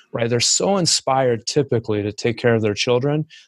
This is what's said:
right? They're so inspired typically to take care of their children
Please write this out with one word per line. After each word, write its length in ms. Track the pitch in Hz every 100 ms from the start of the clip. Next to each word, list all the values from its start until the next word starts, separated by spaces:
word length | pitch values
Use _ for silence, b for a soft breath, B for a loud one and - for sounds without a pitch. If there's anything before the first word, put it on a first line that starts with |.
| B
right? 180 | 120 117
They're 80 | 120
so 380 | - - 180 196
inspired 720 | 165 - - 131 127 117 -
typically 520 | 151 139 117 - 104
to 80 | 104
take 260 | 101 120 113
care 160 | 123
of 80 | 113
their 120 | 107
children 520 | 101 - 123 139 151 156 B